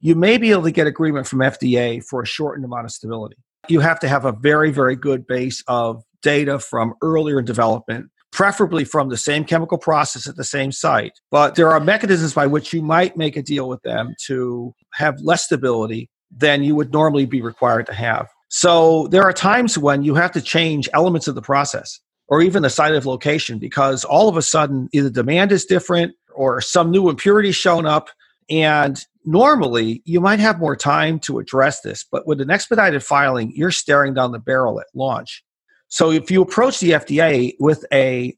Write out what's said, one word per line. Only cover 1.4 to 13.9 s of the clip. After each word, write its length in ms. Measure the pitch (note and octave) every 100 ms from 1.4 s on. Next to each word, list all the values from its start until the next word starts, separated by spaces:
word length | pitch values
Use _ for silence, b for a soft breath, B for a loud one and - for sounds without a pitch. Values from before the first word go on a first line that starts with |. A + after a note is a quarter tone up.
F 160 | C3 -
D 180 | B2+ A#2+
A 240 | A#2+ A#2
for 220 | - B2+
a 40 | A2+
shortened 380 | - D3+ D3
amount 220 | B2+ A#2+ A#2
of 60 |
stability. 440 | - A2 A2+ G#2+ - _ _ -
You 120 | E3
have 200 | D#3 -
to 80 | D3
have 160 | C#3+
a 80 | C3+
very, 380 | A2 C#3+ D3+ D#3
very 260 | C#3 B2+ C3
good 300 | C#3+ C3 B2
base 360 | B2+ B2+ - -
of 380 | B2 A#2 A#2 - _
data 360 | D3 D3 C#3+ C#3
from 340 | - A#2 A2+ -
earlier 400 | D#3+ D#3+ D3+ C#3
development, 640 | A#2+ A#2 A2+ A2+ - A#2 - _ _
preferably 540 | - G3 G3 F#3+ E3
from 240 | C#3 D#3 C3+
the 80 | A#2+
same 280 | - D3
chemical 340 | D3+ E3 E3 E3+
process 500 | - D3+ D3 B2+ C#3
at 80 | C3+
the 80 |
same 260 | C3+ C#3+ C3+
site. 440 | - D#3+ A#2+ A2 - _
But 240 | D3 C#3+ -
there 160 | D#3+
are 80 | D#3+
mechanisms 540 | D3+ G#3+ G#3 F3+ D#3+
by 120 | D3+ C#3+
which 260 | D3 -
you 80 | E3
might 360 | D3+ D#3+ F#3 E3
make 200 | D#3 D3
a 60 |
deal 260 | C3 D3 B2+
with 140 | B2+
them 320 | B2